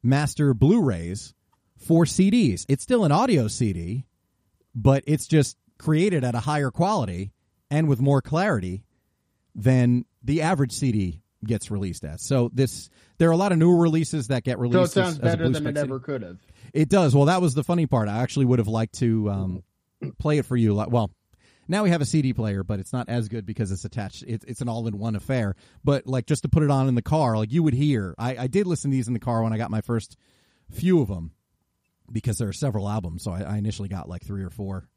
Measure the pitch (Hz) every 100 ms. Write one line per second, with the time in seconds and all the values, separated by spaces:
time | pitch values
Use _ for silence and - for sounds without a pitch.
0 | 117 135 147 - 147 113 135 226 151 90
1 | 85 101 - _ _ _ _ _ - 165
2 | 170 - 185 240 170 90 - 139 - 247
3 | 175 151 262 170 107 - 113 87 85 120
4 | - _ _ _ _ _ _ 120 113 139
5 | - 151 - 160 143 - _ _ - 156
6 | 202 170 123 117 117 151 139 - 175 208
7 | 104 87 101 _ _ _ _ 147 160 123
8 | 139 139 - 156 208 131 92 95 - _
9 | _ _ _ _ _ - 110 127 123 123
10 | - _ 117 156 156 175 135 - 139 107
11 | 92 80 _ _ 110 113 - 101 95 82
12 | 76 78 - 135 120 123 131 - - _
13 | _ _ 165 165 196 170 170 175 170 160
14 | 160 156 120 131 127 123 120 127 175 196
15 | 185 151 139 165 160 156 147 143 143 135
16 | 127 139 92 90 _ _ - 143 151 196
17 | 160 123 143 185 180 131 135 175 156 127
18 | 107 104 123 - 127 123 104 113 113 -
19 | 120 110 104 98 95 90 - _ _ _
20 | 139 - 151 151 - 123 110 104 107 120
21 | 104 _ _ _ _ _ - 185 208 170
22 | 143 160 135 117 107 98 92 101 95 123
23 | 120 120 107 113 98 104 104 95 104 -
24 | 98 - - 113 - 123 120 117 113 101
25 | 113 107 - 131 104 95 _ _ - 139
26 | - 127 - 147 135 160 151 135 135 120
27 | - 156 135 110 107 147 156 123 147 123
28 | 95 76 117 123 127 180 190 160 143 131
29 | 117 120 - 113 113 110 117 107 - 117
30 | - - _ _ _ _ _ - 175 180
31 | 110 92 82 _ _ _ _ _ _ _
32 | _ 110 120 101 107 - 143 107 101 107
33 | 87 85 - 90 87 104 104 104 98 92
34 | 76 87 - 101 92 82 98 95 -